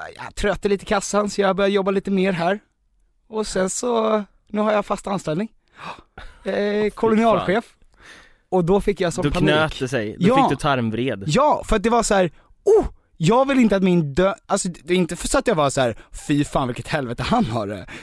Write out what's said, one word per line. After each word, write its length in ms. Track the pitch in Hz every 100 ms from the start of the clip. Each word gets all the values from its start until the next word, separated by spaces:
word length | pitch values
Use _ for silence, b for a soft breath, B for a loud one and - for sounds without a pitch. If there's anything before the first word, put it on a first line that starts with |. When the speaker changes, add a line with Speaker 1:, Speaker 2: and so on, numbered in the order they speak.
| 80 85
Speaker 1:
jag 200 | - -
tröt 300 | 202 170 202
lite 180 | 196
i 40 | -
kassan, 420 | 202 - 202 208
så 120 | -
jag 140 | 196 185
började 180 | 196
jobba 180 | 202 190
lite 200 | 196 196
mer 200 | 196 190
här. 260 | 175 170 202 _ _ _ _ _ _ _
Och 200 | 220 214
sen 220 | 196 190
så, 540 | - 247 233 220 214 196 _ _
nu 140 | 208
har 100 | 214
jag 140 | 214 202
fast 220 | 202 -
anställning. 440 | 196 - 156 220 _ _ B B B B - - -
Jag 120 | - 196
är 280 | 208 208
Speaker 2:
Fy 60 | 208
Speaker 1:
kolonialchef. 760 | - 226 214 233 185 92 208 -
Speaker 2:
fan. 80 | _ _ _ B B B B B
Speaker 1:
Och 160 | 185 170
då 160 | 202
fick 200 | 214 185
jag 120 | 175
sån 100 | -
Speaker 2:
Då 80 | 143
Speaker 1:
panik. 180 | - 151
Speaker 2:
knöt 300 | 151 156 -
det 80 | 127
sig. 280 | 131 107 -
Då 80 | 180
Speaker 1:
Ja. 80 | 262
Speaker 2:
fick 140 | 226
du 60 | 139
tarmvred. 640 | 156 131 113 110 131 101 98
Speaker 1:
Ja, 360 | 180 294 - -
för 100 | 220
att 80 |
det 60 | 214
var 140 | 233
så 100 | 208
här, 180 | 196 180 b b _
"Oh, 220 | - 415 - - _ -
jag 300 | 160 240 269
vill 120 | 269
inte 160 | 226 196
att 80 |
min 300 | 190 175 147
dö-", 220 | 135 190 208 -
alltså 240 | 196 185 160
det 100 | 165
är 40 | 180
inte 180 | 165 175
för 120 | -
så 100 | 277
att 100 | -
jag 80 | 160
var 140 | 139
så 120 | 135
här, 160 | 127 107 B - -
"Fy 160 | 147 143
fan 220 | 160 127
vilket 200 | 123 -
helvete 360 | 156 123 120
han 220 | 127 233 156
har 220 | 117 101
det", 180 | 101 - B